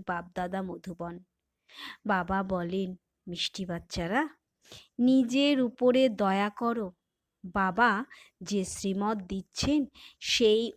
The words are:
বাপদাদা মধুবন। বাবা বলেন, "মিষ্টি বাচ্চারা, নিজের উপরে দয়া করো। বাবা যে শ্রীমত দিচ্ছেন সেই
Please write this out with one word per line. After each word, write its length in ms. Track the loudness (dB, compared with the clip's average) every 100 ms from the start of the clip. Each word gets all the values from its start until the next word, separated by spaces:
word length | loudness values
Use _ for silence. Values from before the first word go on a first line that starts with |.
| -6
বাপদাদা 540 | -8 -8 -8 -6 -6
মধুবন। 580 | -6 -10 -12 -10 -10 -12 -18 _ _ _ _ -18 -18 -8 -2
বাবা 380 | 0 0 -2
বলেন, 520 | 0 -2 -2 -2 -4 -8 _ _ -10
"মিষ্টি 380 | -6 -6 -6 -8
বাচ্চারা, 640 | -8 -8 -6 -2 0 -2 _ _ _ -20 -20 -10 0
নিজের 640 | 4 4 4 2 4 4
উপরে 480 | 0 2 4 4 4
দয়া 400 | 2 2 2 0
করো। 420 | -2 -2 -2 -6 -10 _ _ _ _ -6
বাবা 600 | 0 0 4 4 4 -4 -12 -20 -14
যে 240 | -4 -2 -2
শ্রীমত 520 | -4 -4 -2 -2 -2
দিচ্ছেন 680 | -6 -8 -8 -4 2 2 0 -6 -20 -12
সেই 520 | -2 4 4 4 0